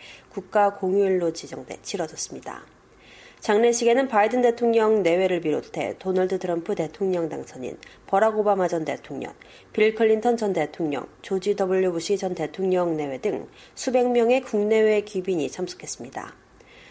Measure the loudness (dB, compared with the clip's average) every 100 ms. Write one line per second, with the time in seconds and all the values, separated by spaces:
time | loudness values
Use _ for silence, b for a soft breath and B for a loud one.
0 | B B B -14 -2 2 2 2 0 2
1 | 2 2 0 -4 -10 -14 -12 -12 -8 -6
2 | -6 -8 -10 -10 -12 -14 -16 _ _ B
3 | B B B B 0 4 4 4 4 4
4 | 4 2 2 4 2 2 2 4 4 4
5 | 4 4 2 0 0 -2 -4 -6 -6 -4
6 | -2 0 0 -2 -2 -4 -2 -4 -4 -4
7 | -2 0 -2 -6 -10 -10 -10 -12 B B
8 | -2 2 2 2 2 2 2 0 -4 -6
9 | -8 -10 -10 -12 B B B -4 -2 0
10 | 2 2 2 0 0 -2 -2 -4 -4 -4
11 | -8 -14 -6 -4 -2 -2 0 0 0 -2
12 | -2 -2 -2 -4 -6 -4 0 2 2 -2
13 | -4 -4 -4 -4 -8 B B -8 0 2
14 | 2 4 4 2 0 0 2 4 4 2
15 | 0 -6 -2 -2 -2 -4 -8 -8 -14 -12
16 | -12 -10 -12 -14 _ _ B B B